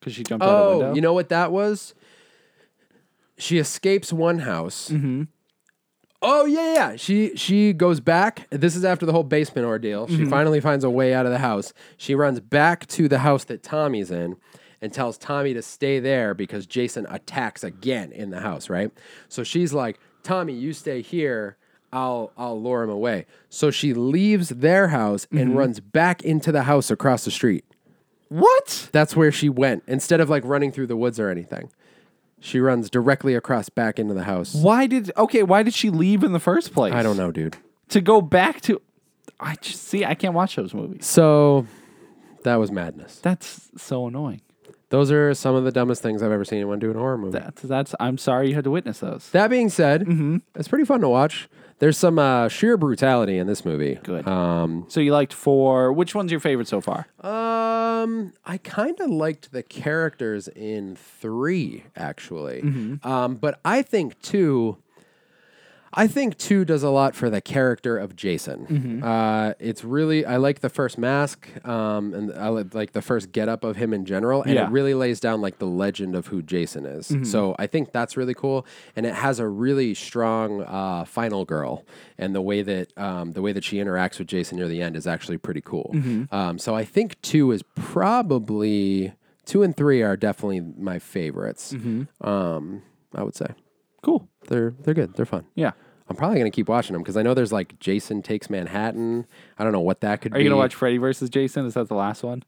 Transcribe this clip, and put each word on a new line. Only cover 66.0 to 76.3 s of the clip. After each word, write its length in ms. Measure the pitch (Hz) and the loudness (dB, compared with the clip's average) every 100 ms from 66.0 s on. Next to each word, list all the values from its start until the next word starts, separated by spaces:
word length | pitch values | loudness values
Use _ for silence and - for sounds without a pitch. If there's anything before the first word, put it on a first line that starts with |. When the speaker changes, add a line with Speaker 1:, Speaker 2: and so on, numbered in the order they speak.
| 214 | 2
Speaker 2:
think 300 | 277 262 180 | 2 -2 -2
two 280 | - 202 175 | 0 2 2
does 180 | 156 | 2
a 60 | 143 | 2
lot 260 | 135 135 - | 4 2 0
for 140 | 120 | -2
the 100 | 104 | -2
character 580 | - 139 131 120 127 117 | -2 0 2 2 -2 -4
of 200 | 95 - | -6 -6
Jason. 480 | 98 82 - 69 143 | -4 -2 -4 -10 -4
Speaker 1:
Mm-hmm. 340 | 156 127 113 | -4 -2 -6
Speaker 2:
Uh, 500 | 117 113 110 110 107 - | -2 0 2 0 -2 -4
it's 220 | 113 113 113 | -8 -8 -4
really, 400 | 139 156 156 147 | -2 0 0 0
I 100 | 127 | 0
like 240 | 139 143 | 2 0
the 80 | 127 | -4
first 300 | - 131 - | -4 -4 -2
mask, 500 | 120 139 143 - - - 123 | -2 0 0 -4 -18 -18 -8
um, 480 | 117 110 107 104 | -4 -2 -2 -4
and 200 | 98 104 | -6 -8
I 160 | - 107 | -6 -4
li-, 160 | 113 98 | -4 -4
like 180 | 110 107 | -6 -6
the 100 | - | -6
first 300 | - 120 95 | -2 -4 -2
getup 320 | - 107 113 | -4 -2 -2
of 140 | 117 104 | -6 -4
him 160 | 117 | -2
in 100 | 107 | -4
general, 400 | 95 95 113 135 | -2 -2 0 0
and 120 | 135 135 | 2 0
Speaker 1:
Yeah. 100 | 95 | 2
Speaker 2:
it 40 | |
really 220 | 123 139 | 0 2
lays 280 | 135 127 117 | 0 0 -2
down, 180 | 120 110 | -2 -2
like, 180 | 101 - | -4 -4
the 100 | 98 | -4
legend 460 | 90 101 95 98 | -2 -2 -2 -6
of 140 | 90 | -6
who 140 | 85 | -6